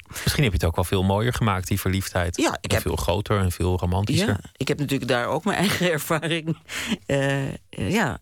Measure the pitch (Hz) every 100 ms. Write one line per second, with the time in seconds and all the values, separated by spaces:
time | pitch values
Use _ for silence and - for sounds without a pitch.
0 | - - - - 135 92 85 85 90 98
1 | 92 98 117 - 113 95 92 98 95 92
2 | - 92 85 82 320 - - 98 - -
3 | - 101 - 104 92 - 90 90 87 90
4 | 101 160 208 - - - 135 147 139 139
5 | 120 123 120 135 208 - 196 - 180 156
6 | - 160 165 170 156 156 - - - 226
7 | - 139 139 139 135 - - - 95 208
8 | 165 -